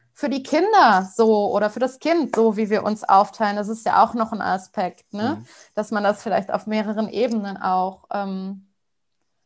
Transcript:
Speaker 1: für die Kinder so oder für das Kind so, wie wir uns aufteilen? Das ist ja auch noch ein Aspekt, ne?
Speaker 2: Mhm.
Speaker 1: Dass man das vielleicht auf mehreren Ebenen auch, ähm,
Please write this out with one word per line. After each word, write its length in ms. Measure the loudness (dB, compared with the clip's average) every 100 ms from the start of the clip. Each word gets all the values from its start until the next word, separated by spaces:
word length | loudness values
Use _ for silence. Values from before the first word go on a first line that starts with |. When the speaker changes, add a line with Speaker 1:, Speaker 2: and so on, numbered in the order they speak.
| _
Speaker 1:
für 160 | _ -4
die 140 | -4
Kinder 640 | -2 0 4 4 6 4 2
so 380 | 2 4 4 2
oder 180 | 0 -2
für 100 | -2
das 200 | -4 -2
Kind 360 | 0 0 0 2
so, 200 | 2 2
wie 140 | 0
wir 140 | -2
uns 200 | -2 -4
aufteilen? 540 | 4 4 4 0 -2 -2
Das 100 | -6
ist 180 | -6 0
ja 180 | 2
auch 100 | 2
noch 180 | 2 -4
ein 100 | -4
Aspekt, 720 | -4 -4 -6 -6 -6 -8 _
ne? 260 | -6 -4 -4
Speaker 2:
Mhm. 60 | -10 -20 -10
Speaker 1:
Dass 180 | -8 -4
man 120 | 0
das 200 | 0 0
vielleicht 300 | -2 -2 -2
auf 140 | -4 -2
mehreren 420 | -4 -2 -4 -4
Ebenen 480 | -2 -2 -2 -4 -6
auch, 480 | -2 0 -2 -6 _
ähm, 540 | -6 -6 -8 -8 -12 -16 _ _ _ _ _ _ _